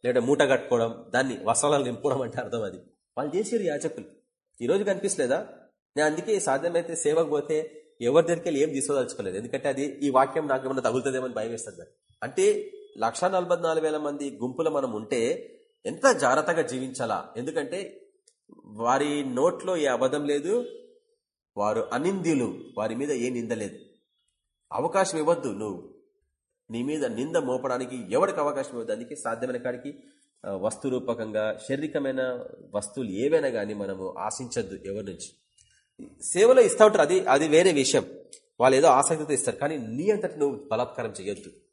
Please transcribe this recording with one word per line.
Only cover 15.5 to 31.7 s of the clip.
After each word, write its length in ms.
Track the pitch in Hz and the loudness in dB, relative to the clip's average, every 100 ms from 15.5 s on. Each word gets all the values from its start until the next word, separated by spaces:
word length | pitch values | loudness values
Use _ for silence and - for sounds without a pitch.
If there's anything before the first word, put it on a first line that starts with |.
| - _ _ - | -20 _ _ -10
ఎంత 260 | 160 269 | 2 4
జాగ్రత్తగా 500 | 240 127 135 165 165 | 4 4 2 2 0
జీవించాలా. 680 | 151 127 131 123 117 95 - 113 | -2 -4 -8 -6 -4 -4 -6 -8
ఎందుకంటే 720 | 131 160 143 185 196 - _ _ _ _ _ - - | -6 -6 -6 -8 -10 -16 _ _ _ _ _ -20 -20
వారి 600 | 107 117 135 147 147 135 | -4 0 2 2 0 -2
నోట్లో 520 | 123 165 180 180 175 | 2 2 2 -4 0
ఏ 80 | 143 | 2
అబద్ధం 400 | 120 131 147 147 | 2 2 0 0
లేదు, 400 | 143 156 233 240 - - _ _ _ _ _ _ - | -2 0 -2 -2 -14 -20 _ _ _ _ _ _ -4
వారు 320 | 104 110 - | 0 0 -2
అనింద్యులు, 680 | 120 170 196 165 143 117 - - - | -2 -2 0 0 0 0 -4 -12 -6
వారి 180 | 110 113 | -4 -4
మీద 160 | 147 | -4
ఏ 180 | 131 123 | -2 -2
నింద 220 | 120 113 | -4 -4
లేదు. 280 | 110 101 - - _ _ _ _ _ _ _ _ | -4 -6 -10 -20 _ _ _ _ _ _ _ _
అవకాశం 440 | 107 160 190 185 165 | -4 0 2 0 0
ఇవ్వద్దు 300 | 151 170 131 | 0 0 -2
నువ్వు, 480 | 101 107 95 - - _ _ _ _ _ _ _ | -4 -6 -6 -12 -20 _ _ _ _ _ _ _
నీ 120 | 113 | -6
మీద 220 | 131 151 127 | -4 -2 -4
నింద 300 | 110 143 170 | -4 -2 -2
మోపడానికి 680 | 135 127 131 127 127 127 98 | 0 -4 -2 -4 -6 -10 -2
ఎవరికి 300 | 123 196 165 | 0 0 0
అవకాశం 300 | 147 135 131 | -2 -2 -6
ఇవ్వద్దు. 220 | 123 110 | -8 -6
అందుకే 240 | 107 120 143 | -6 -8 -8
సాధ్యమైన 420 | 123 113 127 123 | -6 -4 -4 -4
కాడికి, 460 | 123 120 143 - - _ _ _ - | -6 -6 -10 -16 -20 _ _ _ -8
ఆ, 60 | |
వస్తు 360 | 98 104 - 139 | -4 -4 -2 -2
రూపకంగా 720 | 127 127 117 110 107 107 107 | -2 -2 -4 -4 -2 -2 -4
శారీరకమైన 760 | - | -4